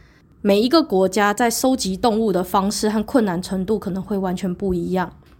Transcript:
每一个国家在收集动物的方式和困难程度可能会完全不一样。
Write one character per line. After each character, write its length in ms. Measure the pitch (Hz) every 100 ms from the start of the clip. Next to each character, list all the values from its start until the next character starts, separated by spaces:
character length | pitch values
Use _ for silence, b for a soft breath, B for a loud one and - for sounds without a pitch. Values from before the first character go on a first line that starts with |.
| b b b _
每 200 | 202 202
一 80 | 240
个 120 | 320
国 280 | 285 190 190
家 240 | 214 202
在 160 | 202 240
收 260 | 226 262 262
集 220 | 190 185
动 200 | 247 214
物 140 | 226
的 100 | 180
方 300 | 180 202 196
式 180 | 196 214
和 140 | 214
困 220 | 214 269 208
难 160 | 175
程 240 | - 190 185
度 120 | 220
可 120 | 196
能 120 | 190
会 160 | - 202
完 160 | 190
全 200 | 180 190 180
不 180 | 202
一 180 | 175 175
样。 200 | 185 175 - b b